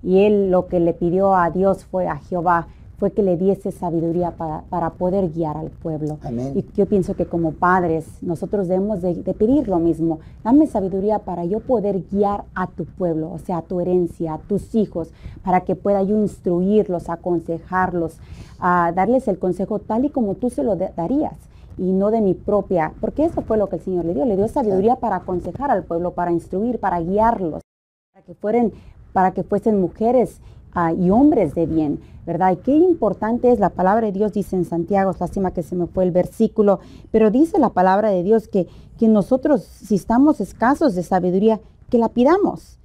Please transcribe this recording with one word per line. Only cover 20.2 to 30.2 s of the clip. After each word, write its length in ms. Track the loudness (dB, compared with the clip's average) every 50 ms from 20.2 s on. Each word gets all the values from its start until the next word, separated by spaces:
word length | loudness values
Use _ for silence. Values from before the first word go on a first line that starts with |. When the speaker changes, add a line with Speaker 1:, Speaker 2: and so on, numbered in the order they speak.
| -2 -2 -2
Speaker 1:
tú 140 | -2 -4 -4
se 140 | -2 -2
lo 140 | -2 -2 -2
de-, 140 | -2 -2 -6 -4
darías, 400 | -6 -4 -2 -2 -2 -2 -4 -6 -12 -20 -20 -20 -20 -20 -18 -10
y 160 | -4 -2 0
no 180 | 0 2 2 2
de 120 | 2 2
mi 100 | 2 0
propia, 600 | 0 -2 -2 0 0 0 0 0 -2 0 0 -2 -4 -6
porque 240 | -8 -6 -2 0 -2
eso 160 | 0 0 -4
fue 160 | -4 -2 0 0
lo 100 | 0 -2
que 80 | -4
el 60 | -8
Señor 240 | -6 -4 -4 -4 -2
le 80 | -2 -2
dio. 100 | -2 0
Le 120 | 0 0
dio 120 | 0 0 0
sabiduría 440 | 0 -2 -2 0 0 2 2 2
Speaker 2:
Claro. 80 | 0 0
Speaker 1:
para 160 | -2 -4 -4
aconsejar 540 | -4 -4 -6 -6 -6 -6 -8 -10 -6 -2 -2
al 140 | -2 -2 -2
pueblo, 300 | -4 -6 -4 -4 -4 -4
para 180 | -4 -2 -2
instruir, 480 | -2 -2 -4 -4 -6 -4 -4 -4 -4 -2
para 180 | -2 -2 -2 -2
guiarlos, 600 | -4 -2 0 2 2 2 2 0 -4 -6 -6 -8 -12 _ _ _ _ _ _ _ _ _ _
para 100 | _ _
que 100 | -20 -18
fueran, 380 | _ -4 0 0 2 0 0 -2 -6 -20 -20 -20 -20 -20 -6
para 220 | 0 2 2 2 0
que 80 | -2
fuesen 360 | -4 -2 -2 0 0 2 2 2
mujeres, 580 | 0 -2 -2 -2 0 2 4 2